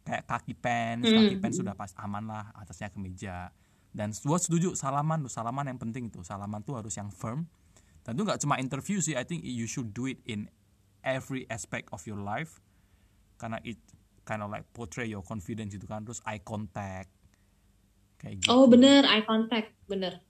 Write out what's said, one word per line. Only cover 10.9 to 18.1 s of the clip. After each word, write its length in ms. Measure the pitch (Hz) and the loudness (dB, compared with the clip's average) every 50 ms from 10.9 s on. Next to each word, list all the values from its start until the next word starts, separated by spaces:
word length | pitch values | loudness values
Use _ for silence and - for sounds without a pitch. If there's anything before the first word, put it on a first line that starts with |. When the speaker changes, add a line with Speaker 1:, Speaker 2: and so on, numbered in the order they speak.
| _ _ | _ _
Speaker 1:
every 420 | - 135 131 131 131 - 135 131 - | -4 -4 -4 -4 -4 -6 -8 -8 -8
aspect 440 | - 117 110 - _ - 117 - - | -8 -10 -10 -8 _ -10 -10 -8 -10
of 100 | - 101 - | -14 -12 -10
your 140 | 113 104 | -10 -10
life. 460 | 101 101 101 104 127 160 156 - - _ _ _ _ _ _ _ _ _ _ _ _ _ _ _ | -8 -6 -6 -6 -6 -6 -10 -14 -20 _ _ _ _ _ _ _ _ _ _ _ _ _ _ _
Karena 240 | _ - 113 113 113 | _ -10 -10 -10 -8
it 160 | - 123 110 - _ - - - _ _ _ _ _ | -8 -10 -12 -14 _ -20 -20 -20 _ _ _ _ _
kind 160 | - 110 107 | -8 -6 -6
of 100 | 104 104 | -6 -8
like 140 | 104 107 - _ | -8 -10 -12 _
portray 340 | _ 120 117 - - 127 120 | _ -12 -12 -10 -8 -8 -6
your 160 | 113 107 101 | -6 -6 -10
confidence 480 | 90 - 113 110 - - 117 107 113 101 | -10 -8 -10 -10 -6 -8 -8 -6 -6 -8
gitu 140 | 101 95 98 | -10 -12 -12
kan. 160 | - 110 107 | -10 -10 -10
Terus 220 | 107 117 117 - - | -10 -10 -12 -10 -8
eye 160 | 113 107 104 | -8 -10 -8
contact. 720 | - - 110 104 107 104 _ 113 101 98 95 92 95 98 _ _ _ _ _ _ _ _ _ _ _ _ _ _ _ _ _ _ _ _ | -8 -8 -8 -8 -8 -8 _ -10 -8 -8 -10 -12 -14 -16 _ _ _ _ _ _ _ _ _ _ _ _ _ _ _ _ _ _ _ _